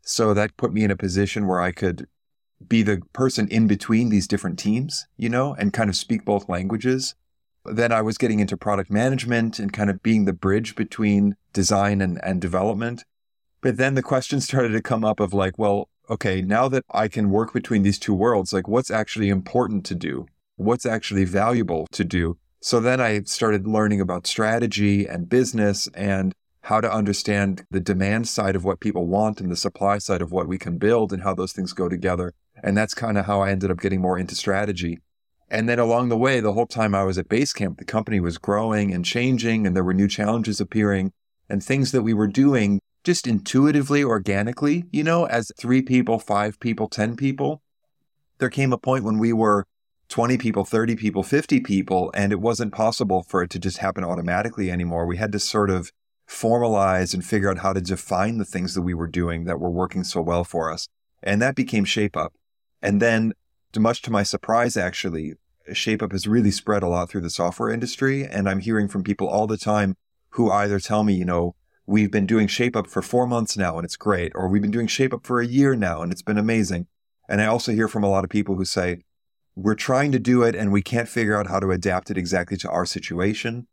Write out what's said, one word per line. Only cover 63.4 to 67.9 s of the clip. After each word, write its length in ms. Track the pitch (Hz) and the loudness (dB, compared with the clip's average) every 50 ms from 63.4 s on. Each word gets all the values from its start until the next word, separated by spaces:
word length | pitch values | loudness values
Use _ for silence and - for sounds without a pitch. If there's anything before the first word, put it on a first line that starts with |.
| _ _ _ _ _ _ - | _ _ _ _ _ _ -2
to 60 | 113 | 2
much 220 | 107 113 123 - - | 2 2 2 0 -4
to 80 | - | -2
my 120 | 113 101 101 | 0 0 0
surprise, 520 | - - 98 - - 110 117 120 120 - | 0 -4 -6 -2 0 2 2 2 2 0
actually, 600 | 107 90 90 87 - - 95 85 78 80 73 80 _ _ _ _ _ _ 73 | -2 -2 -2 -4 -4 -6 -6 -6 -6 -8 -8 -12 _ _ _ _ _ _ -8
Shape 300 | - - - 113 110 107 | -6 -4 -2 -2 -2 -2
Up 100 | 113 98 | -2 -4
has 160 | 95 95 90 104 | -4 -4 -2 2
really 240 | 110 120 113 104 | 2 4 4 4
spread 300 | 92 - - - 107 101 | 2 0 -2 -2 0 0
a 60 | 92 87 | 0 0
lot 220 | 87 87 87 85 | 0 0 -2 -2
through 120 | - 101 | -4 -6
the 80 | 85 85 | -6 -6
software 400 | - - 87 87 87 - 117 110 | -4 -2 -2 -2 -2 -2 -4 -4
industry. 560 | 113 117 120 123 | -2 -4 -4 -8